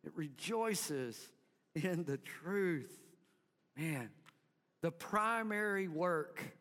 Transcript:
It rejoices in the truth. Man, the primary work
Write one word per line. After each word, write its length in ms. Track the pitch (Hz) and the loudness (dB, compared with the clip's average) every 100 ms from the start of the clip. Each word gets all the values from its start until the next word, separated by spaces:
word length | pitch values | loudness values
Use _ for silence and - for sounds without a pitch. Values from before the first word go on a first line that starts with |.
| 156 | -8
It 80 | - | -4
rejoices 1000 | 151 127 - 226 226 202 - 143 123 107 - - _ _ _ 160 | -6 -4 -2 0 2 2 0 -2 -2 -6 -14 -20 _ _ _ -2
in 300 | 185 170 156 | 2 2 0
the 120 | 135 | -2
truth. 760 | - - 165 202 190 156 120 - - - _ _ _ _ _ - | -4 -10 0 4 4 2 -2 -14 -20 -20 _ _ _ _ _ -4
Man, 360 | 160 143 113 - - _ _ _ _ _ | -2 -2 -4 -12 -20 _ _ _ _ _
the 100 | 165 | -4
primary 960 | 165 - 214 214 233 220 208 214 196 190 | -4 0 2 4 2 2 0 2 0 0
work 520 | 156 180 160 147 - - - | 0 2 2 0 -6 -10 -12